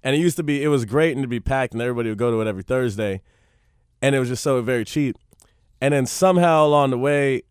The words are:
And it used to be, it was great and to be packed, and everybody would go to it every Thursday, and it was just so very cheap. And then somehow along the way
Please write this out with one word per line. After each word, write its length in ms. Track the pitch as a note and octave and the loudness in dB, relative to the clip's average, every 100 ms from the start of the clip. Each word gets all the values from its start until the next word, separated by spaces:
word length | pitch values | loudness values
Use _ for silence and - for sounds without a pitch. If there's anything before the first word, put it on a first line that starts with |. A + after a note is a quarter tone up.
And 120 | C3+ C#3+ | 0 2
it 40 | |
used 180 | E3+ D#3 | 2 0
to 60 | |
be, 200 | D3 C#3+ | -2 0
it 40 | D3+ | 2
was 180 | C#3+ A2+ | 0 0
great 280 | B2+ E3 C3+ | 0 0 0
and 80 | |
to 40 | C3 | -4
be 120 | A#2+ | -4
packed, 340 | - C3+ B2+ | -2 -2 -2
and 80 | A2+ | -4
everybody 280 | A#2+ A#2+ A#2 | -4 -2 -4
would 80 | G#2+ | -2
go 140 | A#2+ | 0
to 100 | A2+ | 0
it 60 | A2 | -2
every 160 | F#2+ | -4
Thursday, 580 | F#2 B2+ B2+ G2+ G#2+ F#2+ _ _ _ _ _ _ _ _ | -4 -2 -2 -2 -4 -6 _ _ _ _ _ _ _ _
and 140 | C3+ C3+ | 0 0
it 40 | |
was 100 | B2 | -2
just 140 | B2 | -4
so 180 | D3 C3 | -2 -2
very 240 | A#2 B2 A2 | 0 -4 -2
cheap. 300 | - C#3 - _ _ _ _ _ _ | -2 -2 -4 _ _ _ _ _ _
And 140 | C#3 | 0
then 120 | C#3+ B2+ | 0 -2
somehow 600 | - F#3+ F3+ F3 D#3+ D3+ | 2 2 4 4 4 4
along 260 | D3 C#3 | 4 2
the 60 | B2 | 0
way 460 | C#3 C#3+ C#3 C3 - | 0 0 0 -2 -4